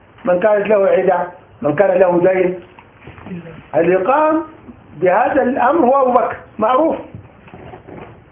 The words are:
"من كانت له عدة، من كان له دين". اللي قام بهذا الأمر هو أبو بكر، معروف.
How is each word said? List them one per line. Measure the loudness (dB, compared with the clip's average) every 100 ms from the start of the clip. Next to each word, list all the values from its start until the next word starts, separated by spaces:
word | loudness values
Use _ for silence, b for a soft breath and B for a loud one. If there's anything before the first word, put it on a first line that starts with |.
| _ -10 -4
"من | 0
كانت | 0 0 0
له | 0 2
عدة، | 2 0 -2 -4 -12 -20 -8
من | -4 0
كان | 0 2
له | 2 2 2
دين". | 2 -2 -4 -12 -20 -20 -20 -20 -20 -16 -16 -16 -20 -6 -2
اللي | 2 2
قام | 2 2 2 0 -4 -12 -20 -20 -20 -2
بهذا | 0 2 2 0
الأمر | 0 0 2 2 2
هو | 2
أبو | 2
بكر، | 2 0 -6 -14 -4
معروف. | 0 2 0 -2 -10 -20 -20 -20 -20 -20 -20 -20 -20 -20 -20 -20 -20